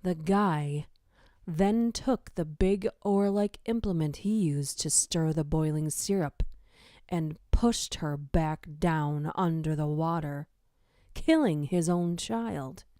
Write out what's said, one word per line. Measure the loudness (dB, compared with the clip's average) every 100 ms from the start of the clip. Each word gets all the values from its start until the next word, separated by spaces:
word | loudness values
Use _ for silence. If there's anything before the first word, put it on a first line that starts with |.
The | -2
guy | -4 0 2 4 0 -2 -4 -8 -16 _ _ -20 _ -10
then | 0 2 4 0
took | -2 0 -2 -2
the | -6
big | -6 0 2 2 -2 -4
oar-like | 0 2 2 2 -2 -4
implement | -4 -2 0 0 0 -2
he | -2 0
used | 2 0 -4 -6
to | -2
stir | 0 0 0 0
the | 0
boiling | 0 0 0 0 -2
syrup | -4 -2 -2 -2 -2 -4 -4 -20 _ -20 -20 -6
and | -4 -4 -6 _
pushed | 2 4 2 -4
her | -4 -4 -4
back | 0 0 2 -2 -8 -2
down | 2 2 2 0 -2
under | 0 0 0 -2
the | -2 0
water, | 0 0 -2 -4 -8 -12 _ _ _ _ _ _
killing | -8 2 4 4 2
his | 0 0 2
own | 2 0 -2
child | -4 -4 -4 -6 -8 -12 -20